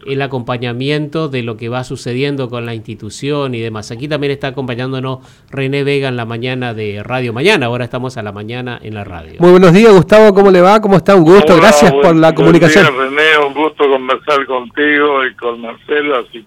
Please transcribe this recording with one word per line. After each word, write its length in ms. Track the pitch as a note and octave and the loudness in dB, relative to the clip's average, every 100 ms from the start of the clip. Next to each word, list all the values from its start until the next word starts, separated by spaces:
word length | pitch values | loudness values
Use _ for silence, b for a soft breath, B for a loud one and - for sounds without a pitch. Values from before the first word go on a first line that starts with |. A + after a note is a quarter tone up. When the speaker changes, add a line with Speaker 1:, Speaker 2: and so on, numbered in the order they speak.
| C3+ | -8
Speaker 1:
el 140 | C3+ | -6
acompañamiento 1040 | C3+ C3 A#2+ B2 B2 A#2+ C#3 D3+ D3 D#3+ D#3 | -6 -8 -8 -8 -8 -6 -4 -4 -4 -6 -6
de 160 | B2+ | -6
lo 140 | A#2 A2 | -8 -10
que 120 | A#2 | -8
va 140 | B2 | -8
sucediendo 680 | B2+ C3 B2+ B2 C#3+ C#3 B2 | -10 -10 -8 -6 -4 -6 -8
con 160 | A#2+ A#2 | -8 -10
la 80 | |
institución 800 | A2+ A2 G#2 G#2+ - C#3 D3 C3+ | -12 -12 -14 -14 -10 -6 -6 -6
y 60 | A#2+ | -6
demás. 320 | A2+ A2 G#2 | -8 -10 -12
Aquí 160 | D3 D3 | -12 -8
también 240 | D3 C#3+ | -6 -4
está 160 | C#3 C#3 | -6 -8
acompañándonos 720 | C#3 B2+ A#2+ C3 C3 C3 C3 b b b | -8 -8 -8 -8 -8 -8 -10 b b b
René 320 | C3+ C3+ C#3 | -8 -4 -4
Vega 240 | C#3 C#3 C3+ | -2 -2 -4
en 80 | B2 | -6
la 100 | A2+ | -8
mañana 480 | A#2 B2+ B2+ B2 | -8 -8 -6 -8
de 300 | A2 G#2+ G#2 | -8 -8 -8
Radio 300 | G#2+ B2+ B2 | -8 -6 -6
Mañana, 320 | A2 F3+ G3+ A#2+ | -4 -2 0 -2
ahora 160 | B2 | -6
estamos 340 | A#2+ B2+ B2+ B2+ | -8 -8 -10 -10
a 60 | |
la 80 | G#2 | -12
mañana 480 | G2+ G#2+ B2 B2 A#2+ | -12 -12 -10 -12 -12
en 140 | G#2+ G#2+ | -14 -14
la 80 | |
radio. 300 | G2 E2+ D#2+ - | -12 -14 -18 0
Speaker 2:
Muy 120 | F3 | 4
buenos 220 | F#3 F#3 | 6 6
días, 200 | F#3 A3+ | 6 6
Gustavo, 400 | F#3+ D3 G#3+ A3 | 6 6 6 6
¿cómo 160 | G3 G3 | 6 4
le 120 | F#3 | 6
va? 180 | F3+ G#3+ | 4 4
¿Cómo 160 | G#3 F#3 | 4 2
está? 200 | - G3 | 4 4
Un 100 | D#3+ | 6
gusto, 280 | G3+ D#3+ | 6 6
Speaker 3:
Hola, 80 | E3+ | 6
Speaker 2:
gracias 300 | G3+ D3 D#3 | 6 6 4
Speaker 3:
buen, 100 | C#3 | 4
Speaker 2:
por 140 | D#3 E3 | 2 4
la 140 | D#3+ | 4
Speaker 3:
buen 60 | D#3+ | 4
Speaker 2:
comunicación. 500 | E3 E3+ D#3+ F3 D#3+ | 4 4 4 4 2
Speaker 3:
día, 80 | C3 | 0
René, 500 | C3+ D3 D#3 D3+ C#3+ | -4 0 2 2 0
un 80 | |
gusto 360 | C#3 D3+ - C#3+ | -2 -4 0 0
conversar 560 | C3+ B2+ B2+ - C#3+ C3 | 0 -2 -6 -2 -4 -2
contigo 800 | B2+ A#2+ - D3 D3 D3 C3+ B2+ | -6 -8 -4 -2 0 0 -2 -4
y 80 | B2 | -6
con 260 | A#2+ A#2 | -8 -8
Marcelo, 640 | A#2 A2+ - D3+ D3 B2+ - | -12 -16 -6 -4 -2 -4 -6
así 180 | A#2 | -18